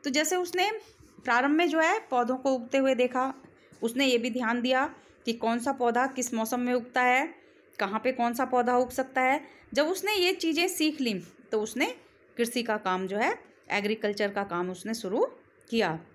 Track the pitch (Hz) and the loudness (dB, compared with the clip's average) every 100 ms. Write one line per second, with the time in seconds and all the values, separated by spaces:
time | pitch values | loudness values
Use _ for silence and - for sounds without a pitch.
0 | 285 277 311 370 349 359 392 440 - _ | 0 0 0 0 0 0 0 -2 -12 _
1 | - - - 233 277 302 349 320 320 427 | -20 -10 0 2 4 4 4 4 2 2
2 | - 247 240 262 277 262 - 269 269 247 | 0 0 0 0 0 -2 0 2 4 4
3 | 247 247 262 - - - - - 226 240 | 2 0 -2 -6 -18 -20 -20 -6 -4 2
4 | 277 240 240 247 226 240 247 262 285 - | 2 2 0 -2 -2 0 2 2 2 -4
5 | - _ - 233 226 240 240 269 240 240 | -20 _ -6 -2 0 0 -2 0 0 2
6 | 262 262 233 226 220 247 247 247 240 254 | 0 -2 -4 -2 -2 -2 0 -2 -2 0
7 | 247 254 320 - - - - - 190 220 | 4 2 0 -8 -20 -20 -20 -6 -4 -2
8 | 254 254 233 240 254 254 240 247 254 247 | -2 0 -2 0 0 2 2 2 0 -2
9 | 262 262 254 294 - - - - 302 381 | -4 0 2 0 -4 -20 -4 0 0 0
10 | 392 415 359 370 330 311 370 349 311 302 | -2 0 0 0 -2 0 0 2 -2 0
11 | 240 190 - - - 220 214 240 370 508 | -2 -2 -8 -20 -4 -4 -2 -2 -4 -4
12 | - _ _ - 233 247 226 214 190 185 | -18 _ _ -4 -2 -2 -2 -2 0 -2
13 | 190 202 269 480 - _ - 202 208 220 | -2 0 0 -2 -10 _ -4 -2 -2 -2
14 | 208 208 202 202 202 175 180 180 - 226 | -2 -2 -2 -2 -4 -4 -4 -6 -8 -8
15 | 185 226 539 - _ _ - 226 185 160 | -4 0 -2 -4 _ _ -4 0 0 -2
16 | - | -8